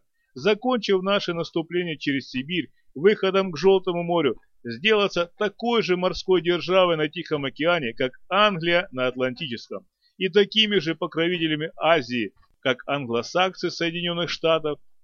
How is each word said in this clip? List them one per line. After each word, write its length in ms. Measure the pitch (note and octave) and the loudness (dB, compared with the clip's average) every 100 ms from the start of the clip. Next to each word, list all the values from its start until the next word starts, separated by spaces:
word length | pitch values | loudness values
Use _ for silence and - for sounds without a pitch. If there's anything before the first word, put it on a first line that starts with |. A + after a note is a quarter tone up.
| _ _ _ | _ _ _
закончив 720 | - D3+ G#3 B3 B3 G3 F#3+ | -4 0 2 2 0 2 0
наше 320 | F#3 G3+ - | 2 0 0
наступление 640 | E3+ D#3+ F3 D#3+ F3 F3 D3+ | -4 -4 -4 -2 -2 -4 -4
через 320 | - C3+ - | -4 -4 -4
Сибирь, 400 | B2+ C3+ F3 C3+ _ _ | -6 -4 -4 -6 _ _
выходом 580 | - F3+ G#3 F#3+ F#3+ F#3+ | 0 2 4 2 2 0
к 60 | D3+ | 0
Жёлтому 440 | F#3 F#3+ F#3 F3 | 4 4 2 -2
морю, 380 | E3+ E3+ C#3+ A2 _ _ | 0 2 2 0 _ _
сделаться 640 | A#2+ A#2 F3+ G#3+ G3+ - F3 - | -12 -4 2 2 2 0 -4 -4
такой 440 | G#3 - A#3 A#3 | -4 -4 -2 0
же 160 | F3 F3+ | 0 0
морской 420 | F3+ - - F#3 | -2 -2 0 2
державой 560 | E3 F3 D3+ F#3+ F3+ E3 | 2 0 2 2 4 2
на 120 | D3+ | -2
Тихом 360 | F3 D#3+ D3+ | -4 -6 -4
океане, 480 | C#3 - D#3 F3 B2 | -4 -2 0 0 -2
как 200 | A#2 C3 - - | -2 -4 -4 -2
Англия 580 | F#3 G#3+ F3+ E3+ F3 F3 | 2 2 2 0 0 0
на 160 | B2+ B2+ | -2 -2
Атлантическом, 800 | B2 C3 B2 D#3 A2+ - G2+ - _ _ - | 0 -2 -4 -8 -10 -10 -14 -14 _ _ -6
и 140 | F#3 | 0
такими 480 | E3+ G3+ G#3+ G#3+ G3+ | 2 2 2 2 2
же 160 | D3+ | 0
покровителями 800 | D#3+ F3 D#3 E3+ F3+ D#3+ D#3 D#3 - | -2 -4 -2 0 0 0 -2 -6 -2
Азии, 560 | D#3 E3 B2 B2 G#2 - _ _ | 2 4 2 -2 -4 -6 _ _
как 220 | C3+ B2 - | -2 -2 -2
англосаксы 840 | C#3+ C3 A#2 A2+ F3 F#3+ F3+ F3+ | -4 -2 -4 -2 0 0 -2 -6
Соединённых 600 | - E3+ E3+ F3 E3+ E3+ | -4 -4 -2 -4 -4 -4
Штатов, 500 | - D#3+ D#3+ D3+ D3 - - | -2 0 2 0 -6 -10 -20